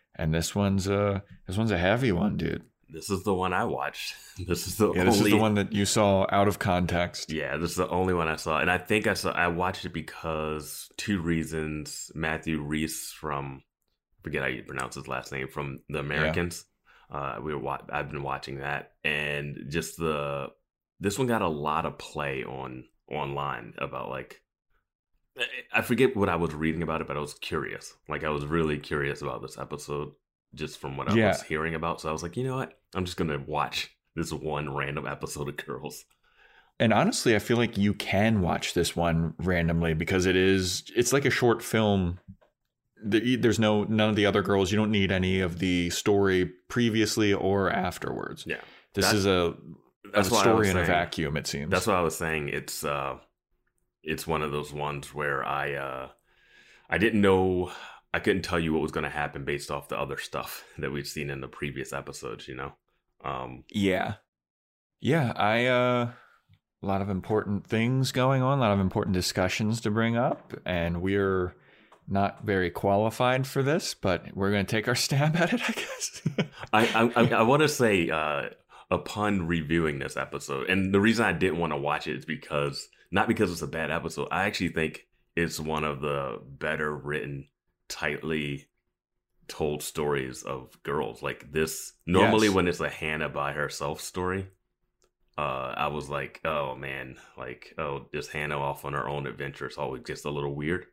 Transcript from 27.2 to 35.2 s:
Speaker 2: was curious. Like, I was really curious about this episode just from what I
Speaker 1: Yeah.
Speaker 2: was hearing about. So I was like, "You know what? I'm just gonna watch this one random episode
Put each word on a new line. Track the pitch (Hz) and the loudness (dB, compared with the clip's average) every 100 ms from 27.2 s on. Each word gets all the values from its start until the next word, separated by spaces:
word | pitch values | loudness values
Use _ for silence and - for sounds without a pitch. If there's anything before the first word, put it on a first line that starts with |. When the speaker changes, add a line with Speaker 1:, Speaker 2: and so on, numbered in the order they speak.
Speaker 2:
was | 73 | -6
curious. | - - 82 55 50 - - - | -10 -6 -4 -4 -8 -12 -20 -8
Like, | 76 | -4
I | 78 | -2
was | 73 | -2
really | 73 82 78 76 | 0 2 2 0
curious | - 76 69 69 | -2 -2 -2 -4
about | 71 58 | -6 -6
this | 58 - | -10 -12
episode | 69 73 - 73 73 - _ _ _ | -10 -10 -6 -6 -6 -12 _ _ _
just | - 76 - | -10 -10 -8
from | 71 69 | -8 -6
what | 65 | 0
I | |
Speaker 1:
Yeah. | 110 104 | 4 4
Speaker 2:
was | 85 | 2
hearing | - 78 80 | -2 -2 -2
about. | 80 85 - | -2 -4 -4
So | 80 | -4
I | |
was | 78 | -4
like, | 85 120 | -6 -6
"You | |
know | 131 131 | -4 -4
what? | - - _ | -8 -12 _
I'm | 95 90 | -6 -4
just | - | -2
gonna | 82 71 67 | -2 -2 -4
watch | 73 67 - - _ _ | -4 -2 -4 -8 _ _
this | 80 82 | -6 -4
one | 76 76 73 73 | -4 -4 -4 -4
random | 69 71 73 65 | -4 -4 -4 -6
episode | 69 | -8